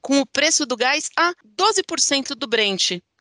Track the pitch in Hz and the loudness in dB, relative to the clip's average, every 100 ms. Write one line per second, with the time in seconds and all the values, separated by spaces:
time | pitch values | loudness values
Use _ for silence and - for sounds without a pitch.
0 | - 277 254 - 302 320 285 247 247 294 | 0 0 0 0 2 0 -2 0 0 0
1 | - - 339 359 _ - 392 403 - 311 | -2 0 0 0 _ 0 0 2 -2 -2
2 | - 277 262 269 269 220 208 190 - 180 | 0 0 -2 -8 -2 0 0 0 -2 -4
3 | _ _ | _ _